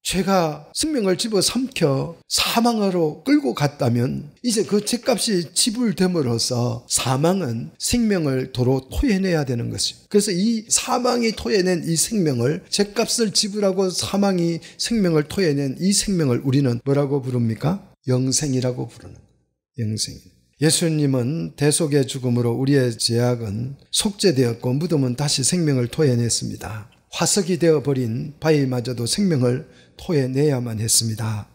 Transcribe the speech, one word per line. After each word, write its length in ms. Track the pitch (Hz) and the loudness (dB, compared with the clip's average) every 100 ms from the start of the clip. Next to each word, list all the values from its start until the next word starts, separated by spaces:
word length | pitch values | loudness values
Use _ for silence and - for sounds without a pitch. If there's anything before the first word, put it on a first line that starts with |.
| - | -4
죄가 640 | 175 196 190 165 151 151 | -2 2 2 0 -4 -12
생명을 460 | - 311 294 190 185 | -6 -2 0 0 0
집어삼켜 960 | 233 208 - 240 262 - 151 135 147 165 _ | 0 0 0 -2 -4 0 2 2 -4 -10 _
사망으로 960 | - - 226 233 226 196 180 156 160 | -2 0 2 2 2 0 2 0 -2
끌고 300 | - 294 277 | 2 2 2
갔다면 760 | 202 143 - 127 120 131 139 143 _ | 0 -2 0 0 2 0 -4 -10 _
이제 180 | 240 220 | -2 -2
그 220 | 190 208 | 0 0
죗값이 680 | 202 240 - 214 - 185 156 | 0 -2 -2 -2 0 -2 -2
지불됨으로써 1300 | - - 214 240 160 185 175 127 117 - 120 120 117 - | -2 -2 0 -2 2 0 2 0 0 -2 0 -2 -4 -4
사망은 840 | - 127 131 165 190 147 117 151 - | -2 0 2 2 2 -2 -4 -8 -8
생명을 760 | - 240 226 190 151 131 127 | -2 2 2 2 2 0 -2
도로 360 | - 123 135 - | 0 2 2 -2
토해내야 560 | - 285 190 190 160 135 | 0 2 2 2 0 0
되는 220 | 120 117 | -2 -4
것이에요. 340 | 107 - - _ | -4 -6 -6 _
그래서 220 | 208 202 | 2 2
이 340 | 175 214 226 208 | 0 0 0 0
사망이 640 | - - 247 247 247 226 | -2 0 0 0 0 0
토해낸 500 | 214 240 214 180 175 | -2 0 2 2 0
이 120 | 147 165 | 0 -2
생명을, 680 | - 220 156 123 123 170 - | 0 0 0 2 0 -2 -4
죗값을 600 | - 202 - 220 - 220 | -2 -2 0 -2 0 0
지불하고 580 | 180 202 208 202 185 190 | 0 -2 0 0 2 -2
사망이 720 | 175 - 196 196 185 170 165 - - | -2 -4 0 2 2 0 -2 -8 -10
생명을 460 | - 233 185 156 | -4 0 2 2
토해낸 520 | 147 - 175 139 139 135 | 0 0 0 2 -2 0
이 120 | 180 | 0
생명을 500 | 202 - 185 143 120 | 0 0 0 2 2
우리는 360 | 139 135 135 120 | 2 2 2 0
뭐라고 360 | 139 139 143 139 | 0 0 0 -2
부릅니까? 720 | 127 123 117 110 143 190 - _ - | -2 -2 0 0 -2 -4 -8 _ -2
영생이라고 800 | 127 131 123 151 127 127 127 120 | 0 0 0 0 0 -2 -4 -10
부르는 280 | - 92 - | -12 -20 -20
거예요. 760 | _ _ _ _ _ - 107 | _ _ _ _ _ -6 -4
영생. 240 | 110 - - - _ _ _ | -4 -6 -10 -20 _ _ _
예수님은 960 | 151 156 170 156 143 131 120 165 165 - | 0 2 0 0 0 0 -2 -4 -8 0
대속의 500 | 147 147 160 143 127 | 0 2 2 2 0
죽음으로 460 | 135 127 120 120 | -2 0 0 0
우리의 440 | 117 135 143 123 113 | 0 2 2 2 0
죄악은 840 | - 117 123 120 113 104 127 139 _ | 0 2 2 0 -4 -6 -6 -10 _
속죄되었고 840 | - 214 - 196 135 120 117 127 | -2 -2 0 0 2 0 0 -2
무덤은 440 | 135 170 160 127 120 | -2 0 0 0 -2
다시 260 | 147 - | -2 0
생명을 460 | 123 180 156 131 120 | 0 0 2 0 0
토해냈습니다. 1040 | - 151 120 117 - 117 98 - 107 - _ _ | 2 2 2 0 -2 -6 -10 -12 -12 -14 _ _
화석이 480 | - 170 208 175 170 | -4 0 0 0 2
되어버린 760 | 170 151 131 131 123 117 151 - | 4 4 2 -2 -2 -4 -6 -4
바위마저도 680 | 156 151 131 127 120 120 117 | 2 2 2 -2 -4 -4 -4
생명을 600 | - 202 147 123 123 - - - - | 0 0 2 2 0 -6 -20 -20 -16
토해내야만 840 | - 156 127 131 151 131 120 110 | -2 0 0 2 2 2 -2 -4
했습니다. 680 | 113 - 113 110 110 107 - | 0 0 0 -4 -4 -6 -10